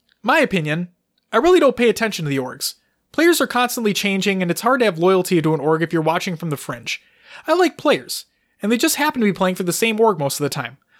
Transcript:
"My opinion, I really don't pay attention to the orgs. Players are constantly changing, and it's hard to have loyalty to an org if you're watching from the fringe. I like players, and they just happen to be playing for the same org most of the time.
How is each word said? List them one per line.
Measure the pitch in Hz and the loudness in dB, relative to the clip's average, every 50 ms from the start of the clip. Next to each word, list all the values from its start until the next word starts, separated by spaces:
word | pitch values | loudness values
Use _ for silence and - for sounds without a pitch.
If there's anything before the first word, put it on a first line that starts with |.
| _ _ _ _ - | _ _ _ _ -2
"My | 214 269 330 | 0 2 2
opinion, | 277 - - 185 151 151 151 165 180 175 _ _ _ _ _ _ _ _ | 2 0 0 -2 -2 -2 -4 -4 -6 -8 _ _ _ _ _ _ _ _
I | - | -2
really | 220 262 349 370 349 | 2 4 6 4 6
don't | 311 269 - | 4 4 2
pay | - 240 233 | 2 2 2
attention | 202 - 226 220 - - 165 | 2 0 -2 -4 -4 -4 -4
to | 147 | -4
the | 139 135 | -2 -2
orgs. | 127 127 123 139 - - - _ _ _ _ _ _ _ - | -4 -6 -8 -8 -10 -10 -10 _ _ _ _ _ _ _ -2
Players | - 320 339 339 - 269 | 0 2 2 2 2 0
are | |
constantly | - - 247 247 240 - 247 226 208 190 | -2 0 0 -2 -2 -2 -2 -2 -2 -2
changing, | - - 202 196 190 180 202 196 190 | 0 -2 -2 -2 0 0 0 0 0
and | 185 175 | 0 -2
it's | 170 - - | -2 -2 0
hard | 233 262 262 | 0 2 2
to | 247 | 2
have | 214 175 156 | 0 0 2
loyalty | 170 185 190 185 180 - 185 170 151 | 2 4 4 4 2 2 2 2 2
to | 160 156 | 2 0
an | 151 | 0
org | 135 151 160 160 165 | 0 0 0 0 0
if | 160 - | -2 -2
you're | 165 | -2
watching | 156 156 160 175 - 196 175 | 0 0 0 0 -2 -4 -8
from | 151 - 165 | -6 -6 -6
the | 147 | -6
fringe. | - - - 135 120 113 113 - - _ _ _ _ _ - - - - | -6 -8 -10 -12 -12 -8 -10 -10 -10 _ _ _ _ _ -20 -20 -12 -2
I | - 320 | 0 2
like | 349 370 320 - | 2 2 2 0
players, | - - 302 240 143 120 - - - - _ _ _ _ _ _ _ - | -2 0 0 0 0 -2 -6 -12 -12 -12 _ _ _ _ _ _ _ -2
and | 202 240 | 0 0
they | 233 | 2
just | 320 320 - | 2 0 0
happen | - 294 302 302 254 | 0 -2 -2 0 2
to | 220 | 2
be | 208 175 | 0 2
playing | - 190 185 185 | 2 0 -2 0
for | - 196 | -2 -2
the | 175 160 | -4 -2
same | - 226 226 220 214 | 0 0 -2 2 2
org | 226 220 202 156 | 2 2 2 2
most | 143 139 - - | -2 -4 -2 -2
of | 147 | -4
the | 139 | -4
time. | - 151 127 113 127 _ _ _ _ | -4 -6 -8 -10 -10 _ _ _ _